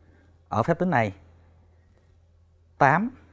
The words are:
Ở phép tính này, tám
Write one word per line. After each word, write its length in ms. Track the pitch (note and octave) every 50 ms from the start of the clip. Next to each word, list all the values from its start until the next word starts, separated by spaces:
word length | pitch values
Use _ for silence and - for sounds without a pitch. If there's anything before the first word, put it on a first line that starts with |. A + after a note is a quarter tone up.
| _ - - - _ _ _ _ _ _
Ở 140 | - G#2 A#2
phép 160 | - E3+ -
tính 100 | F3+ F#3
này, 260 | D#3 B2 A2+ G#2 F#2+ - - - - - _ _ _ _ _ _ _ _ _ _ _ _ _ _ _ _ _ _ _ _ _ _ _ _ _ _ _ -
tám 320 | D3 C3+ C#3+ E3+ G#3+ A#3+ - - - -